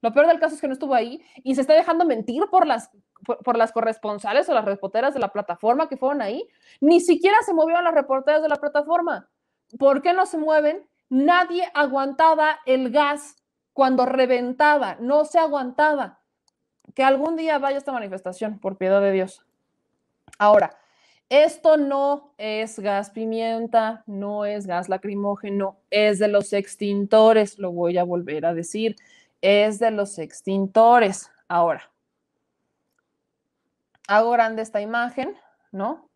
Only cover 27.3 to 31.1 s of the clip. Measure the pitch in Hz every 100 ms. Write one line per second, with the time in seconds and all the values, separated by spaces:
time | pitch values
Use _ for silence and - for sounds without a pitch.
27.3 | 220 202 - 190 175 175 175 175 175 175
28.3 | 156 165 170 170 214 220 214 _ _ _
29.3 | _ 190 202 208 208 226 214 202 202 156
30.3 | - - 196 196 202 226 240 214